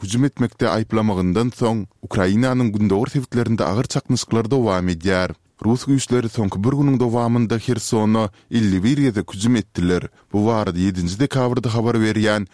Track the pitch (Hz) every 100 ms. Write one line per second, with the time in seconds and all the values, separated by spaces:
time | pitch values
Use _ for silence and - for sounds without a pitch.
0 | 98 120 139 - 120 - 117 104 110 110
1 | 107 92 90 95 123 - 117 113 92 _
2 | - 107 95 104 131 127 120 104 104 95
3 | 135 143 123 120 110 113 80 101 131 143
4 | - 123 - 113 110 135 110 92 90 82
5 | 95 92 90 80 _ - 104 127 - 139
6 | - 123 113 - 101 92 113 139 143 131
7 | 123 120 117 120 110 117 - 113 - 113
8 | 107 113 107 - - 120 107 92 104 143
9 | 139 101 85 98 113 120 - - 87 90
10 | 73 _ _ 101 107 110 101 87 95 92
11 | 85 98 139 135 123 123 120 113 113 117
12 | 110 107 107 104 98